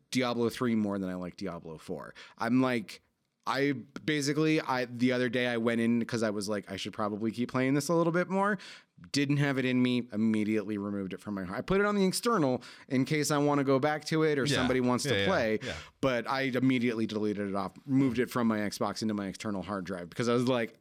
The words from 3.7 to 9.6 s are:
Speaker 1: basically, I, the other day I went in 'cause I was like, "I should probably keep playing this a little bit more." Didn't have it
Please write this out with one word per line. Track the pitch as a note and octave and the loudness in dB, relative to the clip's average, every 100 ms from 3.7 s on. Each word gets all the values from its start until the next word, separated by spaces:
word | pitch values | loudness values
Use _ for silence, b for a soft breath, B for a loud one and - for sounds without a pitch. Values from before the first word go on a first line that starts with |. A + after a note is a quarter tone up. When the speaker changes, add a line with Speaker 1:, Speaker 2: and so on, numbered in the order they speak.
| C#3+ - - G#2+ | 0 -6 -10 -4
Speaker 1:
basically, | D3+ C#3 D3 D#3 D#3 | -2 0 2 2 2
I, | - B2+ B2 | 2 -2 -2
the | A#2+ B2 | 2 2
other | B2 B2+ | 4 2
day | B2 B2 | 2 0
I | A#2 | 0
went | A2+ A#2 | 2 2
in | A#2 A#2 A2+ | 4 2 0
'cause | A#2 | 0
I | A2 | 0
was | G#2 G2 | 0 -2
like, | G#2 F#2+ | -4 -4
"I | F#2+ | -10
should | G#2+ | -8
probably | F#2+ G#2 G#2 A2+ | -4 -4 -2 -4
keep | G#2+ A#2+ | -4 -2
playing | B2+ C3 | 0 2
this | C#3+ C#3+ | 2 2
a | |
little | E3+ E3+ | 2 2
bit | E3 F3 | 0 0
more." | F#3+ G3 G3+ B B B - - | 0 0 -2 B B B -20 -6
Didn't | C3+ C#3+ C#3+ | -2 2 2
have | C#3+ | 2
it | C3+ | 2